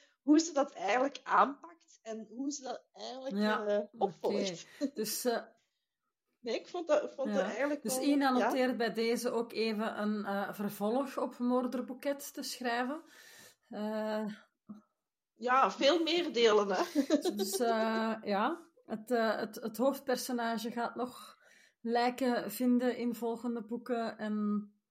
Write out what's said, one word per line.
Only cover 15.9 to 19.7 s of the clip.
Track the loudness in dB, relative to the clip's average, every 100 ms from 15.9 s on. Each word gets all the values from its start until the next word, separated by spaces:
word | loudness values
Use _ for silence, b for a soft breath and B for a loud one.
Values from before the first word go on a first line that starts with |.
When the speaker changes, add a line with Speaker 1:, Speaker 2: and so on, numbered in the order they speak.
| 4
Speaker 1:
meer | 2 0 0
delen, | 4 6 6 4
hè. | 0 0 0 2
<laughs> | 2 2 -2
Speaker 2:
dus, | -2 0
eh, | 2 2 2 0 0 -2
ja, | 0 2 2 -2 -8 _ -10
het, | -8 0
eh, | 2 2 0
het, | -4
het | -6 -8